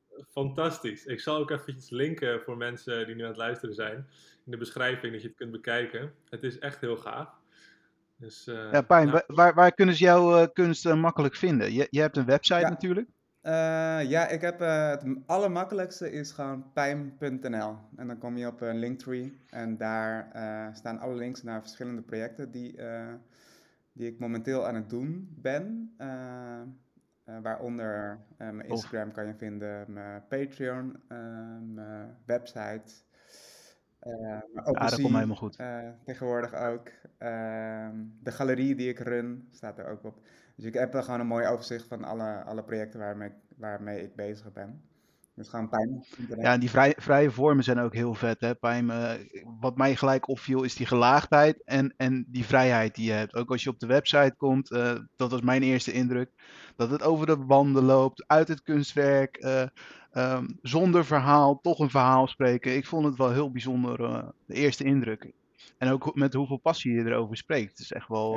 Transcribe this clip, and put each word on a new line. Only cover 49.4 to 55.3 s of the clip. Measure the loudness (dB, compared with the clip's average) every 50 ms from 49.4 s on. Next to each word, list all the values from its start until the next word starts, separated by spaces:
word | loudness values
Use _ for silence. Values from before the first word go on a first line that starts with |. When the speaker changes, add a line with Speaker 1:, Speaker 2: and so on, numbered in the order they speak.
| -16 -16 -10 -4
Speaker 2:
wat | -4 -2 0 2
mij | 2 2 2
gelijk | 4 4 4 2 2 0 -2
opviel, | -6 -4 -2 -2 0 0 0
is | -2 -4
die | -4 -2
gelaagdheid | 2 4 4 6 6 6 6 4 6 6 6 8 6 4 2 -4
en, | -2 0 0 0 0 -2 -2
en | -2 0 0 -2 -4 -6
die | -6 -6 -2
vrijheid | 2 4 6 6 6 4 4 2 0 -2
die | -4 -2
je | -2
hebt. | 0 0 -2 -2 -4
Ook | -4 -4 -2
als | -4 -4 -4
je | -6
op | -6 -4
de | 0 2
website | 4 4 4 4 4 6 6 4 4 2
komt, | 0 2 2 2 0 0
eh, | -2 0 0 0 0 -2 -6 -10 _
dat | -4 -2 -2